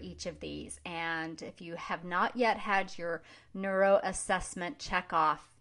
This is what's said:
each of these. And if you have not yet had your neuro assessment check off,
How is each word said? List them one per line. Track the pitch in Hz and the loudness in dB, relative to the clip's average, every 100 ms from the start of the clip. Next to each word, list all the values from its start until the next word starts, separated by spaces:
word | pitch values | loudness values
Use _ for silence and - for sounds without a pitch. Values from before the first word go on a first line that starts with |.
each | 185 175 185 | -4 -10 -10
of | 160 | -10
these. | 160 147 - - - | -10 -10 -10 -12 -10
And | 170 165 165 160 160 | -6 -4 -2 -4 -8
if | - - | -12 -12
you | 170 170 | -10 -10
have | - 175 | -6 -6
not | 175 175 220 240 | -2 0 0 2
yet | 233 208 | 2 2
had | 208 196 190 - | 2 0 0 -4
your | 170 165 - - - | -4 -6 -8 -20 -14
neuro | 190 196 190 196 196 | -6 0 6 8 8
assessment | 185 185 - 185 - - 175 - | 4 -2 0 0 0 -6 -6 -6
check | - 185 180 | -2 -2 2
off, | 170 156 151 - _ | 4 4 2 -4 _